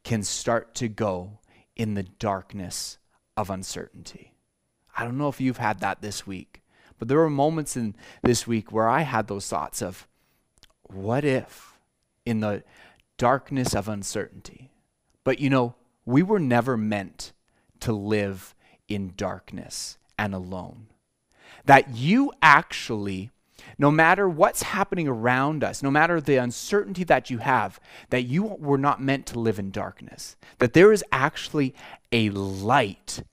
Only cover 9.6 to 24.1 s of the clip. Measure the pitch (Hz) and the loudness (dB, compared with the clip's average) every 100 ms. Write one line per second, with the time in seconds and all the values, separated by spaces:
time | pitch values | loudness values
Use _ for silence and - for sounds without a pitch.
9.6 | 73 - 92 92 - _ _ _ _ _ | -6 -8 -8 -10 -20 _ _ _ _ _
10.6 | _ _ - 95 98 123 147 131 - - | _ _ -18 -8 -4 -2 0 -2 -4 -14
11.6 | - _ _ _ _ _ - 113 107 101 | -20 _ _ _ _ _ -4 -2 -2 -4
12.6 | - - - _ _ - 123 135 - 135 | -8 -20 -20 _ _ 0 2 2 0 -4
13.6 | 120 110 98 101 98 107 92 - - - | -2 -2 -4 -8 -6 -8 -8 -12 -20 -20
14.6 | 131 _ _ _ _ _ - 127 135 135 | -20 _ _ _ _ _ -2 0 2 2
15.6 | 120 - _ _ - 131 185 214 139 120 | 0 -4 _ _ 0 2 4 2 2 2
16.6 | 123 120 107 104 95 - - _ _ _ | 2 0 -2 -4 -6 -12 -18 _ _ _
17.6 | _ - - 107 101 107 101 95 - _ | _ -10 -6 -4 -2 -2 -2 -6 -14 _
18.6 | _ _ - 104 95 90 95 95 - 92 | _ _ -8 -6 -6 -6 -8 -8 -12 -16
19.6 | - - - - _ - 104 95 90 92 | -12 -12 -12 -16 _ -6 -6 -6 -8 -12
20.6 | 87 113 107 _ _ _ _ _ - - | -12 -16 -20 _ _ _ _ _ -20 -4
21.6 | - 139 135 117 139 233 285 - 160 147 | 6 6 6 -2 2 2 2 6 8 8
22.6 | - - - 110 101 95 110 _ _ _ | 6 -8 -6 -6 -6 -6 -10 _ _ _
23.6 | - - 143 156 160 | -14 2 4 6 4